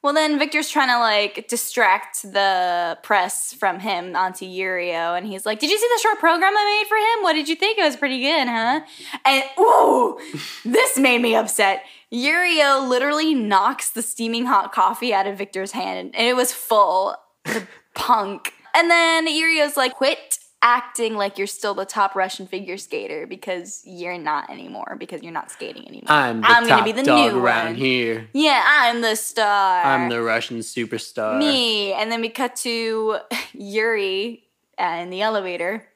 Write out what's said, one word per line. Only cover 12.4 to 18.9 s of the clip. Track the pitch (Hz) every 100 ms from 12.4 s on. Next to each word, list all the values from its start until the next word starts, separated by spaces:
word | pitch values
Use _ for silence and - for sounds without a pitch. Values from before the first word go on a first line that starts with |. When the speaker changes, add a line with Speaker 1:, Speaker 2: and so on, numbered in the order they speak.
| 359 320 285 269 262
Speaker 1:
literally | 247 285 302 320
knocks | 285 208 190 208 269 -
the | -
steaming | 233 - 226 233 247
hot | 214 -
coffee | - 196 220 247
out | 202 196
of | 196
Victor's | 202 190 196
hand, | 226 190 185 180
and | - 226
it |
was | 247 247
full. | - - 220 190 185 190 - _ _
The | - 226 185 -
Speaker 2:
<laughs> | _
Speaker 1:
punk. | - - 233 196 196 - _ -
And | 311 339